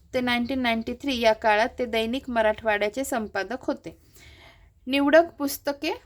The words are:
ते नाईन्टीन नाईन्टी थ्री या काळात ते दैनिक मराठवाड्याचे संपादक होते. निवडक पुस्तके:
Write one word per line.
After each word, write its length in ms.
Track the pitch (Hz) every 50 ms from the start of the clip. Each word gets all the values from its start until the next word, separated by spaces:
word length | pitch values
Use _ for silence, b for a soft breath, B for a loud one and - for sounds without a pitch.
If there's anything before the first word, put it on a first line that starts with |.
| - _ -
ते 60 | 254
नाईन्टीन 400 | 247 247 240 240 240 233 277 262
नाईन्टी 340 | 254 240 226 226 226 - 247
थ्री 240 | 240 - 277 269 240
या 140 | 233 220 214
काळात 360 | 220 - 220 208 208 226 254 - -
ते 80 | 254
दैनिक 440 | 233 220 226 220 226 233 269 269 -
मराठवाड्याचे 760 | 240 233 220 214 214 214 - 220 208 202 208 208 208 262 269
संपादक 520 | - 285 233 220 196 - 196 190 190 233 262
होते. 380 | - - 277 - - 165 - - b b b b b b b b b b b b b b b b -
निवडक 380 | 247 262 277 285 285 294 320 339 339 - -
पुस्तके: 540 | 285 277 - - - 285 285 285 - 311 440 494 -